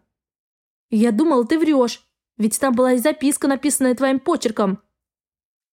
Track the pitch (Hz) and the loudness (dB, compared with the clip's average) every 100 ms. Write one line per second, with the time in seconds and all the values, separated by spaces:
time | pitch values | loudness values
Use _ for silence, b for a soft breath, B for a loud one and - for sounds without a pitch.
0 | _ _ _ _ _ _ _ _ - 214 | _ _ _ _ _ _ _ _ -4 0
1 | 233 214 330 254 233 320 311 277 240 - | 2 2 2 2 0 0 2 2 0 -4
2 | _ _ _ - 214 - 269 240 254 254 | _ _ _ -4 -4 0 -2 2 2 2
3 | 294 285 269 277 294 269 294 - 254 247 | 0 0 -2 -2 -2 -2 -2 0 0 0
4 | 269 269 349 320 - - 196 196 _ _ | 0 -2 -2 -2 -2 -2 -2 -4 _ _
5 | _ _ _ _ _ _ _ | _ _ _ _ _ _ _